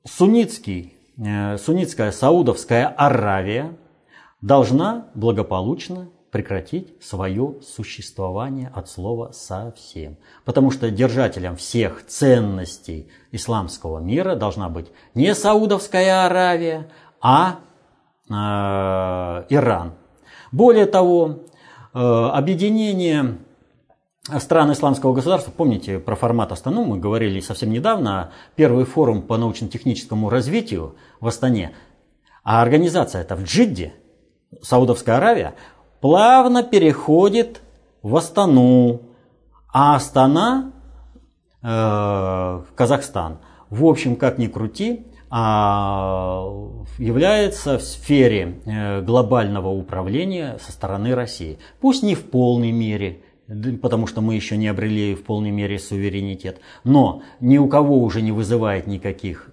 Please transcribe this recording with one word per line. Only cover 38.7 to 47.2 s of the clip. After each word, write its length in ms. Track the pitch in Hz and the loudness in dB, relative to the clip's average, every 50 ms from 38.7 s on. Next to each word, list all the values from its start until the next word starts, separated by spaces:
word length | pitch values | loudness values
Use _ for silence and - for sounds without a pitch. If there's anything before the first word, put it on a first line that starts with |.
| 127 127 123 120 120 117 - - _ _ _ _ _ _ _ _ _ _ _ _ | 8 6 6 4 2 -2 -8 -16 _ _ _ _ _ _ _ _ _ _ _ _
а 240 | - 131 143 147 143 | 0 4 4 4 4
Астана, 760 | 131 - - - - 131 135 147 170 214 240 262 269 262 - - - - - - - - - - - _ _ _ _ _ _ _ _ | 4 2 0 2 4 4 4 4 4 2 0 0 -2 -4 -8 -12 -20 -20 -20 -20 -20 -20 -20 -20 -20 _ _ _ _ _ _ _ _
э, 60 | - | -8
в 1000 | 117 113 110 113 107 104 104 104 101 101 98 95 95 92 92 92 92 90 87 - - _ | -4 -2 0 0 0 0 0 0 0 0 -2 -2 -2 -2 -2 -4 -4 -6 -8 -12 -8 _
Казахстан. 640 | - 123 120 143 - - - - 95 82 80 80 - - - _ _ _ - | 0 2 2 2 0 -2 -4 -6 -6 -6 -6 -10 -14 -18 -20 _ _ _ -10
В 160 | 104 117 156 | -2 2 4
общем, 300 | 160 147 - - 127 120 | 4 4 2 0 -4 -2
как 240 | - 139 127 127 131 | 0 -2 -2 0 -2
ни 80 | 117 | -4
крути, 600 | 98 - 104 113 107 - - 202 233 240 233 - - - - - - | -4 -4 -6 -8 -8 -6 -6 -6 -6 -6 -6 -10 -18 -20 -20 -12 -8
а, 1160 | 123 117 113 110 107 107 104 101 101 101 101 98 98 98 95 95 95 92 92 92 92 95 95 98 101 101 104 107 - 113 - - - - | -4 -2 0 0 2 2 2 2 0 0 -2 -4 -4 -4 -4 -4 -4 -4 -4 -6 -6 -6 -8 -10 -10 -12 -14 -14 -14 -16 -16 -14 -12 -8
является 800 | 120 113 117 135 | -4 -2 0 2